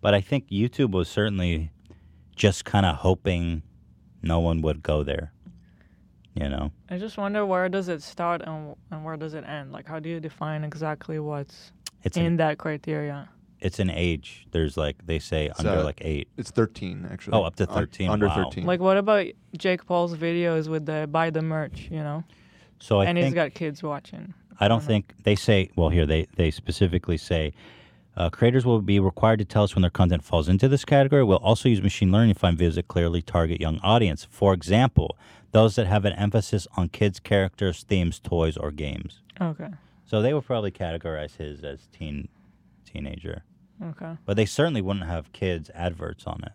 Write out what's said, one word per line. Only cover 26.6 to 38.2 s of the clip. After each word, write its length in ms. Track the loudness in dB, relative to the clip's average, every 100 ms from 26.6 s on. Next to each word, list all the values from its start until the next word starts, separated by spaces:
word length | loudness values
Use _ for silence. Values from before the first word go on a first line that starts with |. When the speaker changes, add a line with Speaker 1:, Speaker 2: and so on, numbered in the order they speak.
| -8 0 2 2 -2 -4
Speaker 1:
say, 360 | -2 -2 -2 -6 -20 -20 -20 _ _ -2
uh, 120 | -2
"Creators 360 | 2 2 4 2
will 160 | 2
be 180 | 4 4
required 400 | 4 2 2 2
to 60 | 2
tell 180 | 2
us 120 | 2 4
when 60 |
their 80 | 2
content 340 | 4 2 2 0
falls 240 | 0 2
into 180 | 4 4
this 160 | 2 4
category. 380 | 4 4 4
We'll 140 | 4 4
also 320 | 4 2 4
use 120 | 4
machine 300 | 2 2 4
learning 220 | 6 6
to 60 | 4
find 180 | 2 4
videos 180 | 2 0
that 140 | -2
clearly 320 | 0 0 0
target 400 | 0 0 0 -2
young 180 | -2 -2
audience. 460 | 2 4 4 -2 -10
For 240 | 0 2
example, 640 | 2 2 4 4 2 0 -8 -16 -20 _
those 220 | 6 6 4
that 120 | 2
have 160 | 2 0
an 80 |
emphasis 540 | 0 0 0 0 -4 -4 -4
on 140 | -4
kids, 300 | 0 0 0
characters, 600 | 0 2 2 -2 -4 -4
themes, 360 | -2 0 0
toys, 380 | -2